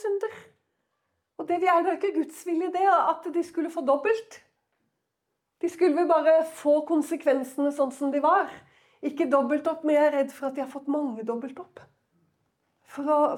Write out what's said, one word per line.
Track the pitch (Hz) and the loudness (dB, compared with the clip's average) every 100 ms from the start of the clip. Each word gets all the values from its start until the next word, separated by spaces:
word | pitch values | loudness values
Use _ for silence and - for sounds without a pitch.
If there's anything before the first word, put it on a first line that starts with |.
synder. | 427 403 427 - - _ _ _ _ _ _ _ _ - | -4 -2 -4 -10 -20 _ _ _ _ _ _ _ _ -12
Og | 330 | -4
det | 349 | 0
vi | 359 | 2
er, | 339 | 2
det | 349 | 2
er | 339 | -2
ikke | 403 320 | -2 -2
Guds | 294 - 359 | -4 -6 -6
vilje | 330 370 | -4 -2
det, | 359 392 | 0 4
at | 339 302 320 359 | 4 2 -2 -4
de | 339 | -6
skulle | 330 - 330 | -4 -4 -6
få | 330 | -4
dobbelt. | 269 285 415 440 - - _ _ _ _ _ _ _ _ _ _ _ - | 0 0 2 -2 -4 -20 _ _ _ _ _ _ _ _ _ _ _ -8
De | 349 | -6
skulle | - 359 294 | 2 2 4
vel | 349 | 4
bare | 320 302 320 320 - | 4 6 4 2 -2
få | 294 302 302 | 2 2 2
konsekvensene | 320 285 330 294 269 254 - 285 | 0 0 -2 0 0 0 -2 -2
sånn | 285 262 | 0 -2
som | 254 277 | -2 -2
de | 285 | 0
var. | 302 392 320 - _ _ _ - | 2 2 0 -8 _ _ _ -8
Ikke | 294 294 302 | -6 -2 2
dobbelt | 277 247 294 311 | 2 2 0 -2
opp, | 320 | -2
men | 302 294 | 2 4
jeg | 302 | 4
er | 285 | 2
redd | 277 | -2
for | - 277 | -4 -8
at | 269 | -6
de | |
har | 262 | -8
fått | 277 277 | -8 -4
mange | 294 285 220 220 | -4 -4 -6 -6
dobbelt | 233 254 269 | -6 -8 -14
opp. | 370 - - _ _ _ _ _ _ _ _ _ _ | -18 -20 -20 _ _ _ _ _ _ _ _ _ _
For | - 285 | -6 0
å, | 302 294 | 2 2